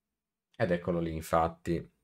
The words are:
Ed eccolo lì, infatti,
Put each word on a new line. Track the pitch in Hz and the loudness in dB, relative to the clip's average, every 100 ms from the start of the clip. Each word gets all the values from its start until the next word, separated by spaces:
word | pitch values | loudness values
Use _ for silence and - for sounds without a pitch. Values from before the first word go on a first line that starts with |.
| _ _ _ _ _ - | _ _ _ _ _ -4
Ed | 92 | 0
eccolo | 87 - 85 | 0 0 -2
lì, | 82 | -2
infatti, | 80 78 82 82 - - 80 - _ | -4 0 2 2 0 -4 -4 -4 _